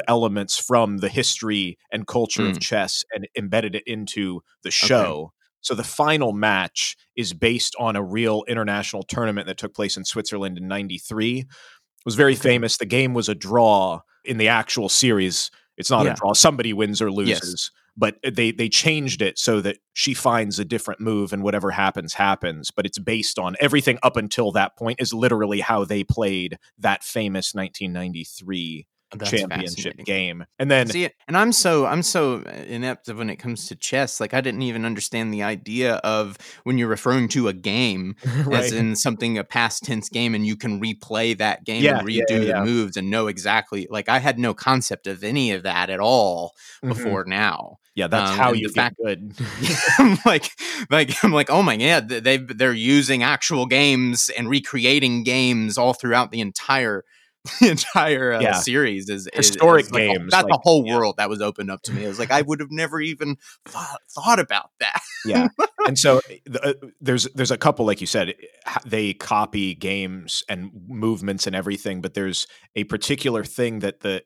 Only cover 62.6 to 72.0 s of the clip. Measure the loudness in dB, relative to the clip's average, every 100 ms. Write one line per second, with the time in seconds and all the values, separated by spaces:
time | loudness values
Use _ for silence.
62.6 | -4 -4 -4 -4 -4 -4 -6 -6 -12 -20
63.6 | -14 -12 -10 -12 _ -2 2 4 2 -2
64.6 | -4 -4 -2 -2 -6 -8 -2 0 0 0
65.6 | -2 0 0 4 6 4 2 -8 -10 -4
66.6 | -2 -4 -8 -6 0 0 0 -2 0 2
67.6 | 2 4 2 0 0 -2 -2 -6 -14 _
68.6 | -8 -8 -4 -2 -2 -4 0 0 0 -2
69.6 | -4 -4 -6 -6 -6 -10 -8 -8 -6 -8
70.6 | -10 -14 -14 -4 -2 -2 -4 -4 -4 -4
71.6 | -4 -6 -6 -8